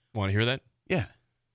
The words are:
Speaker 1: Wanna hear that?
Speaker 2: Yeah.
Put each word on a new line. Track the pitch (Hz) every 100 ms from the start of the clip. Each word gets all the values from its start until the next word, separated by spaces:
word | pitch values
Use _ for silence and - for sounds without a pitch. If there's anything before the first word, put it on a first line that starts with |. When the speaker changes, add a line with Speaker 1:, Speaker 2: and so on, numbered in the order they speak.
| _
Speaker 1:
Wanna | 107 98
hear | 101 120
that? | 135 - _ -
Speaker 2:
Yeah. | 180 95 - _ _ _